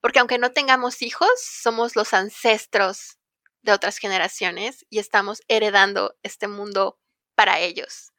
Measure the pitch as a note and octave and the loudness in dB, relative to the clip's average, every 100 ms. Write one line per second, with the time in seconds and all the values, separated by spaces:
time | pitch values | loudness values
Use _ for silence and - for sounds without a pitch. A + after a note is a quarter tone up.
0 | A#3 C4 B3 B3 B3 B3+ C#4 C4 B3 - | 4 4 4 2 0 -2 2 2 0 -6
1 | B3 - F#4 B4 - - A#3 A3+ A#3 A3+ | -10 0 2 2 -2 -4 -4 -2 -2 -2
2 | G#3+ G3 G3 - A#3+ A3 - G#3 G3 G3+ | 0 0 0 -2 2 2 0 0 0 -2
3 | - - _ _ _ _ - G3+ - - | -16 -20 _ _ _ _ 0 2 2 -6
4 | G3+ F#3 F3 - G3 D#3+ A3 C4+ _ G#3+ | -4 -2 -2 -4 -6 -6 -10 -12 _ -6
5 | G3+ G#3+ G3 G#3+ _ A3 G#3+ G3+ G3 G3+ | 0 0 0 -8 _ 0 2 4 4 2
6 | G3 - G#3 - G#3 G3+ G#3 F#3+ G3 _ | -4 -6 -18 -8 -8 -8 -6 -2 -2 _
7 | _ _ _ - G#3 D#3+ F3+ D#3+ - - | _ _ _ 2 4 4 -2 -6 -14 -16
8 | - | -20